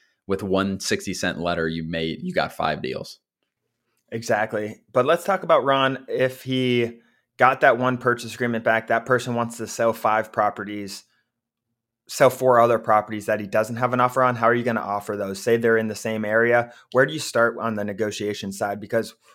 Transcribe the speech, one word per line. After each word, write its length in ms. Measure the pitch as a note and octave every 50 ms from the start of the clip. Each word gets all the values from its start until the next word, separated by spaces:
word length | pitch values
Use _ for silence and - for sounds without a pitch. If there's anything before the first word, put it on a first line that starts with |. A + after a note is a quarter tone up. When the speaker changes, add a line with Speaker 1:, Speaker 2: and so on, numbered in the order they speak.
| _ _ _ _ _
Speaker 1:
with 160 | - G2 F#2+
one 380 | G#2 F#2+ F#2 F#2+ G2 G2 G2 G2
sixty 320 | - - G#2+ G2 - G2+
cent 260 | F2+ - - F2+ - -
letter, 300 | E2+ E2+ F2 E2 E2 E2
you 160 | D#2+ E2 E2
made, 380 | D#2+ E2+ E2 E2 E2 D#2+ -
you 100 | E3+ F#3
got 220 | E3+ - D2 D2 -
five 260 | - - D#2 D2+ D2+
deals. 400 | - C2 B1+ - - - - _ _ _ _ _ _ _ _ _ _ _ _ _ _ _ _ _ _ _
Speaker 2:
Exactly. 720 | A#2 A2+ A#2 - A#2 G#2 A2 A2 A2+ G#2+ G#2+ G#2+ - _ _ _
But 140 | - D3 B2+
let's 180 | C#3+ E3+ E3+
talk 200 | - - G3 F#3
about 220 | - E3 E3 C#3+ A#2+
Ron. 420 | C#3 C3+ C3+ C3+ C3+ C3+ - - -
If 340 | A2+ B2+ B2+ B2+ B2+ -
he 600 | - C3 C3 B2+ B2+ B2+ B2 A#2+ A#2 A2+ - - _ _ _ _ _ _ _
got 240 | - B2 B2+ C3+ C3+
that 160 | D3+ C#3 A#2+
one 220 | A#2+ B2+ B2+ B2+ B2
purchase 360 | - B2+ A#2+ A#2 A#2 A2+ -
agreement 300 | - B2 A#2 A#2 A2+ A#2
back, 220 | A#2 A2+ A2+ A2+
that 180 | - A2+ A#2 -
person 300 | - B2+ A#2+ - B2+ A#2+
wants 240 | A#2 A#2 A#2 A#2 -
to 80 | A2+
sell 260 | G#2+ - - A#2 A#2
five 400 | A2+ - - A2 G#2+ A2 G#2+ -
properties, 720 | - - G#2 G#2 - - G2+ G#2 G#2 G#2 G2+ F#2+ G2 - _ _ _ _ _ _ _ _ _ _ _ _ _ _ _ _ _ _ _ _ _ -
sell 220 | - - C#3+ B2+
four 280 | B2 - C3 B2+ B2 A#2
other 220 | A#2 A#2+ A#2 A2+
properties 460 | A#2 - A2 G#2+ G#2 - A2 G#2+ G2+
that 120 | - G#2+ G#2
he 80 | G#2+
doesn't 300 | F#2+ G#2+ G#2+ A2 A2+ A#2
have 160 | A#2 B2+ A#2+
an 80 | B2+ B2+
offer 240 | B2 B2 - C3+ B2+
on. 100 | B2+ B2
How 120 | A#2 A#2
are 80 | A#2 A#2+
you 100 | A#2+ A2+
gonna 160 | B2 A2+ A2
offer 360 | - G2 G2+ G#2 - - G#2
those? 240 | G#2 G2 G2 G2 G2
Say 160 | - A#2+ A#2
they're 200 | A#2 A#2 A2+ A2+
in 120 | A2 A2+ A2
the 60 | G#2+
same 300 | - - A2+ A2 A2 G#2+
area. 480 | G#2 G#2+ A2+ A#2 A#2+ A#2 A#2+ A#2 A#2+ - - _ _
Where 160 | - B2 C3+
do 60 | D3
you 80 | D#3 D3+
start 360 | - - - A#2 A#2 A2+ A2+ -
on 140 | A2+ A2+ A2
the 100 | G#2 G#2
negotiation 680 | G#2 G2+ F#2+ A2 G#2 G2+ - G#2+ G#2 G#2 - - G2
side? 300 | G2 - G#2 G2+ G2+ G#2+
Because 340 | G#2 G2+ - A2+ G#2+ - - _ _ _